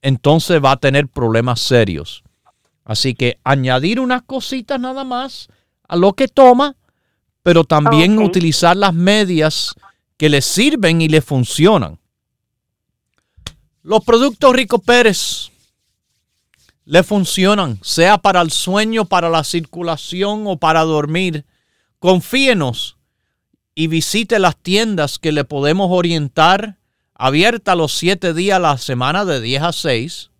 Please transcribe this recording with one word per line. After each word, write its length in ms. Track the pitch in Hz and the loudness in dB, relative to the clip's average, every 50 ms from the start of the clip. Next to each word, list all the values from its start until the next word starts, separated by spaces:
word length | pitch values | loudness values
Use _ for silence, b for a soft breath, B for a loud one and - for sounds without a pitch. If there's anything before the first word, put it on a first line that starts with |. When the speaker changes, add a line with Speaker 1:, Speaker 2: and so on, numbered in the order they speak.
Speaker 1:
entonces 600 | - 139 135 123 - 151 151 165 - - 180 156 139 | 0 -2 -2 0 2 2 2 2 2 0 0 2 4
va 80 | 135 | 2
a 60 | 135 | 2
tener 300 | - - 139 131 143 147 | 2 0 0 2 0 -2
problemas 520 | 131 _ 143 123 113 110 113 117 127 123 117 | -2 _ -4 -2 0 0 0 0 0 -4 -4
serios. 640 | - - 131 120 113 98 85 71 71 - - - _ _ _ _ _ _ _ _ _ _ _ _ _ | -2 2 2 2 2 2 -2 -8 -10 -12 -18 -20 _ _ _ _ _ _ _ _ _ _ _ _ _
Así 300 | - 110 - - 135 120 | -8 -6 -4 -4 -4 -4
que 260 | - 131 120 - _ _ | -2 -2 -4 -4 _ _
añadir 560 | 135 135 139 127 131 127 127 139 180 233 240 | 0 0 0 2 0 0 0 0 -2 -2 -2
unas 240 | 262 247 254 247 _ | -2 -4 -4 -6 _
cositas 560 | - 269 262 - - 262 262 - - 285 254 | -8 -10 -10 -8 -8 -10 -10 -8 -6 -8 -6
nada 240 | 247 254 262 269 277 | -6 -8 -10 -10 -10
más 440 | 254 247 247 262 269 - - - _ _ _ _ _ _ _ _ | -8 -8 -8 -10 -10 -14 -18 -20 _ _ _ _ _ _ _ _
a 80 | _ 175 | _ -2
lo 180 | 175 180 202 190 | 2 2 2 2
que 140 | - 269 | 0 -4
toma, 480 | 254 _ - 269 254 247 247 285 285 269 _ _ _ _ _ _ _ _ _ _ _ _ _ _ | -2 _ 6 8 8 8 6 2 -2 -4 _ _ _ _ _ _ _ _ _ _ _ _ _ _
pero 200 | 175 170 170 160 | 2 4 4 2
también 560 | - 160 151 147 139 131 151 165 185 214 220 | 2 0 2 2 4 4 4 4 4 4 2
Speaker 2:
Ok. 60 | 214 | 2
Speaker 1:
utilizar 500 | 196 175 185 170 165 147 - - 170 180 | 2 0 0 0 0 0 2 2 2 2
las 180 | 196 202 196 170 | 2 0 0 0
medias 800 | 165 175 190 208 214 208 180 180 156 151 156 - - - - - b b b b b _ _ _ | 2 2 2 2 2 0 0 0 0 0 0 -2 -4 -8 -8 -10 b b b b b _ _ _
que 100 | _ 151 | _ 0
le 140 | 151 147 139 | 2 2 2
sirven 600 | - - - 180 233 294 302 262 190 165 165 165 | 0 -2 0 2 2 2 2 2 0 2 2 2
y 60 | 165 | 2
le 140 | 156 156 156 | 2 2 2
funcionan. 760 | - - 147 131 123 - - - 156 196 220 165 107 78 78 - _ _ _ _ _ _ _ _ _ _ _ _ _ _ _ _ _ _ _ _ _ _ _ _ _ _ _ _ _ - - _ _ _ _ _ _ | 2 0 -2 -2 -2 -2 0 2 4 4 4 2 0 -4 -10 -18 _ _ _ _ _ _ _ _ _ _ _ _ _ _ _ _ _ _ _ _ _ _ _ _ _ _ _ _ _ -20 -20 _ _ _ _ _ _
Los 200 | 156 208 214 - | 0 0 0 2
productos 500 | - 240 226 262 285 226 _ 294 269 262 | 2 2 2 2 0 -2 _ 2 4 4
Rico 260 | 262 254 196 240 220 | 4 0 -2 -2 -2
Pérez 720 | _ - 240 247 240 220 185 - - - - - - - _ _ _ _ _ _ _ _ _ _ _ _ _ _ _ _ _ _ _ _ _ _ _ _ _ _ _ | _ 2 2 4 4 2 0 -2 -6 -8 -8 -10 -12 -16 _ _ _ _ _ _ _ _ _ _ _ _ _ _ _ _ _ _ _ _ _ _ _ _ _ _ _
le 200 | - 143 175 180 | 0 0 0 2
funcionan, 760 | - 208 202 185 - - 185 185 196 208 208 185 139 110 98 | 2 0 -2 -2 -2 -2 0 0 2 2 0 -2 -4 -6 -8
sea 360 | - - - 160 165 185 214 | -8 -6 0 2 4 4 4
para 240 | 202 - 202 190 180 | 2 2 2 2 2
el 100 | 175 160 | 0 0
sueño, 540 | - - - 180 185 202 214 220 226 226 208 | -4 -6 -4 -2 -2 -2 -2 -2 -2 -4 -2
para 240 | 196 196 180 170 165 | 0 -2 -2 0 0
la 160 | 165 160 147 | -2 -2 -2
circulación 1000 | - - 170 160 - - 170 175 170 160 147 - - 175 180 190 202 208 214 214 | -2 -6 -6 -6 -8 -12 -10 -6 -6 -6 -8 -10 -12 -6 -6 -4 -4 -4 -6 -6
o 120 | 202 185 | -6 -6
para 240 | 147 - 160 160 165 | -2 0 2 2 2
dormir. 640 | 160 160 160 151 147 147 156 175 190 180 156 151 - _ _ _ _ _ _ _ _ _ _ _ | 2 0 0 -2 -2 -2 -4 -4 -4 -4 -6 -8 -12 _ _ _ _ _ _ _ _ _ _ _
Confíenos 1000 | - 175 185 180 170 - - 262 277 269 240 190 147 127 117 - - - _ _ _ _ _ _ _ _ _ _ _ _ _ _ _ _ _ | 2 2 2 2 0 -2 -2 0 2 2 2 0 -2 -4 -4 -6 -8 -10 _ _ _ _ _ _ _ _ _ _ _ _ _ _ _ _ _
y 140 | - 160 | -4 -4
visite 520 | 160 160 160 151 - - 214 233 - 233 208 | -2 0 -2 -2 -2 -2 -4 -2 0 0 0
las 180 | 190 175 147 | 0 0 -2
tiendas 600 | _ _ 180 185 208 226 220 208 170 147 143 - | _ _ -2 0 0 0 -2 -2 -4 -4 -4 -6
que 140 | - - 160 | -6 -6 -4
le 140 | 156 147 139 | -2 -2 -4
podemos 420 | - 147 139 139 147 160 190 196 180 | -4 -6 -2 -2 0 0 0 0 0
orientar, 840 | 185 180 175 170 170 160 147 131 _ - 156 170 190 196 214 214 196 _ _ _ _ _ _ _ _ | 0 0 0 -2 -2 -2 -4 -4 _ 2 4 4 4 2 -2 -10 -14 _ _ _ _ _ _ _ _
abierta 640 | _ 123 131 135 151 185 226 233 226 _ 202 185 | _ -2 0 2 2 2 2 0 -2 _ -2 0
los 180 | 175 160 139 - | 0 0 -2 -4
siete 400 | - 165 175 196 185 - 175 160 | -4 -2 -2 -2 -2 -4 -4 -4
días 240 | 165 185 196 196 | -2 -2 0 0
a 20 | 190 | 0
la 180 | 175 156 143 | 2 0 -2
semana 460 | 127 - - 131 123 123 135 160 190 208 | -2 -4 -8 -6 -4 -2 -2 -2 -2 -2
de 160 | 185 151 131 | -2 -4 -4
diez 240 | 113 117 131 139 156 | -4 -4 -4 -2 -4
a 80 | 175 | -4
seis. 600 | 165 - - 160 127 113 120 170 - - - _ _ | -6 -4 -4 -2 -2 -2 -4 -8 -12 -16 -18 _ _